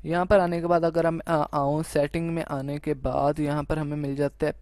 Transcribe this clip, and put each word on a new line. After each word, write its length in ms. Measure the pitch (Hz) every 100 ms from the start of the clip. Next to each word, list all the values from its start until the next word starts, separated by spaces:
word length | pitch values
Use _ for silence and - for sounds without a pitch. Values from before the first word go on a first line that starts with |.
| 160
यहाँ 200 | 170 185
पर 140 | 208
आने 220 | 175 170
के 60 | 170
बाद 180 | 175 165
अगर 200 | 165 165
हम, 160 | 165 -
आ, 80 | 165
आऊँ, 480 | - 151 139 151
सेटिंग 460 | 160 151 147 165 165
में 160 | 165 -
आने 340 | 143 135 147
के 140 | 151
बाद 460 | 143 135 135 139 151
यहाँ 240 | 147 147
पर 160 | 143 156
हमें 180 | 147 151
मिल 180 | 143 139
जाता 320 | 143 - 151
है 60 | -